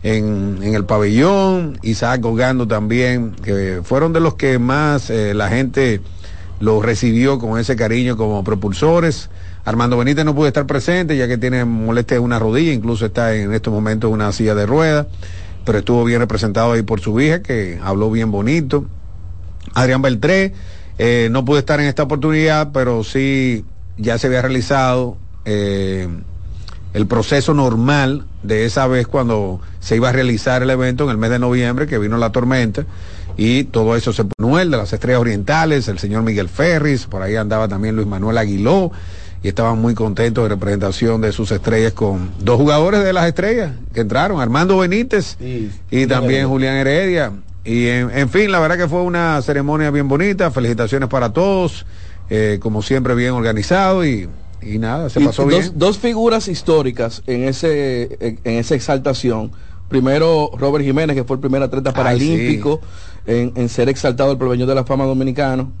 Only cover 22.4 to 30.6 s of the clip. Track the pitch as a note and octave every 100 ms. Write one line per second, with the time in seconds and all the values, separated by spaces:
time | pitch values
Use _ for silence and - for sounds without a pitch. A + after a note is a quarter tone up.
22.4 | D#3 D3+ D3+ C#3 B2 A#2 G#2+ C3+ C3+ C3+
23.4 | B2+ A2+ - - - - A2 A#2 C3+ B2+
24.4 | B2+ B2+ A#2+ C#3 C3 B2+ B2 - - -
25.4 | A2 G#2 G2+ G2 F#2+ F#2+ F2 E2+ - -
26.4 | - - - - - G#2+ - A#2 - C#3+
27.4 | C3 D3 C3 A2+ B2 D3 C3 C#3+ - -
28.4 | G2+ G#2+ A2+ C#3+ C3 B2+ A#2 C#3+ A#2+ A2
29.4 | G2 F2+ - - - A#2 B2 B2+ B2+ A2
30.4 | C3 B2+